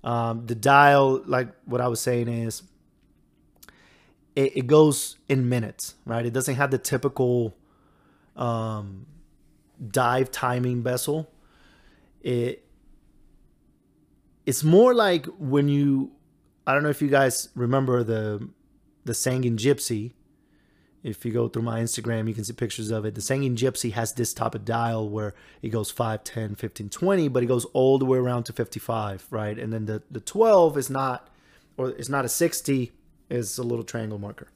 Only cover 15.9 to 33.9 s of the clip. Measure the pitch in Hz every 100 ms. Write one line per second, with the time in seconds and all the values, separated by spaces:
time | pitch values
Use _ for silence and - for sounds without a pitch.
15.9 | 135 135 _ _ _ _ _ - 139 151
16.9 | 143 147 139 135 127 - 120 120 135 131
17.9 | 123 113 110 107 104 101 _ _ _ _
18.9 | _ - 113 135 127 123 113 123 143 -
19.9 | 110 117 _ _ _ _ _ _ _ _
20.9 | _ - 104 120 113 117 113 117 113 117
21.9 | - 117 113 110 110 101 113 117 - 107
22.9 | 113 107 104 - 135 139 117 131 - 120
23.9 | 107 113 - 117 - 110 113 101 117 117
24.9 | 113 107 107 104 - - _ 117 110 104
25.9 | - 113 110 - 113 107 104 110 - 104
26.9 | - 180 196 147 127 120 123 120 131 131
27.9 | 135 131 127 123 123 117 - 117 - -
28.9 | 113 104 95 - 113 107 107 110 113 107
29.9 | 107 _ 107 - 202 226 202 165 143 131
30.9 | 135 131 127 - _ _ _ _ - 127
31.9 | - 123 139 123 - 170 - - 135 120
32.9 | _ _ _ _ 123 107 - 120 117 113